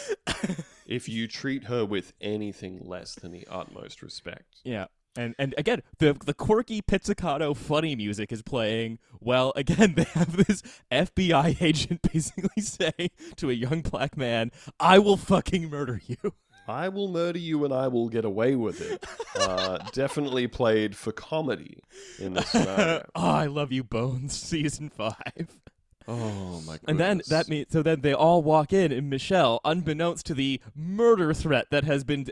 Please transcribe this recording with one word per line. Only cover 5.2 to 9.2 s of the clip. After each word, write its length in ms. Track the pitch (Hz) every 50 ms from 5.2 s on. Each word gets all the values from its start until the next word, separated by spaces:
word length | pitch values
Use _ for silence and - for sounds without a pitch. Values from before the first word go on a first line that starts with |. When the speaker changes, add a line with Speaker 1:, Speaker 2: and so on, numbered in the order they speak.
| 120 117 117
Speaker 1:
and 160 | - 139 135 127 -
again, 240 | 147 - 240 - - _ - -
the, 140 | 170 147 143 - -
the 100 | - 147
quirky 460 | - - - 214 220 247 - 226 214
pizzicato 720 | - - - 190 - - 202 - 185 170 143 143 160 147 147
funny 440 | - - - 151 151 160 160 143
music 340 | 117 104 104 101 101 107 -
is 100 | 120 110
playing. 600 | 110 - - 127 113 107 110 113 113 113 113 113 _ _ - -